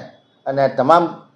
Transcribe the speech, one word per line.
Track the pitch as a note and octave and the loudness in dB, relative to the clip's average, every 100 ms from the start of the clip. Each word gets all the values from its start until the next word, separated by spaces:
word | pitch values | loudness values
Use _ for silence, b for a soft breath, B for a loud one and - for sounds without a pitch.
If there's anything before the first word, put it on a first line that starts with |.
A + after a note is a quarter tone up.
| - _ _ _ C3+ | -8 _ _ _ -8
અને | C3+ C3+ | -2 -2
તમામ | C3 C3 E3 E3+ - - | -2 2 2 2 -8 -20